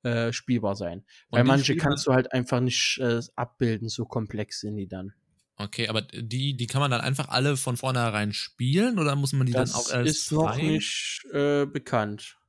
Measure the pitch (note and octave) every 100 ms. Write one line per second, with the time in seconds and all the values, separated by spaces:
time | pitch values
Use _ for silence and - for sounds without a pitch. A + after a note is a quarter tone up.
0 | B2 A#2 A#2 A2+ - A#2+ G#2+ G2 F2 F2
1 | _ - _ B2 B2 C#3 C#3 E3 D#3 C#3+
2 | C#3+ C3 B2+ B2+ B2 B2 B2+ - - -
3 | B2+ A#2 A#2 - A#2 _ A#2+ A2 A2+ -
4 | A2 A#2+ A2 G#2+ G#2 - G#2+ G#2 F#2+ F#2+
5 | G2 - _ _ _ - G#2 - A2+ A2
6 | - A#2+ A2+ B2 C#3 C3+ A#2 C3 C#3+ A#2
7 | A#2+ C#3 - A#2 C#3 C3+ - A#2+ C3 B2+
8 | A#2 G#2+ G#2 G#2 - _ B2 D#3+ A#3+ G#3+
9 | D3 C#3+ C#3 C#3 B2+ B2 B2 A#2+ - C3
10 | B2 D3 - D#3 E3 A#2+ D#3 D#3 - -
11 | - - - C#3+ C#3+ C#3+ C#3 C#3+ - A#2+
12 | G#2+ G#2 - -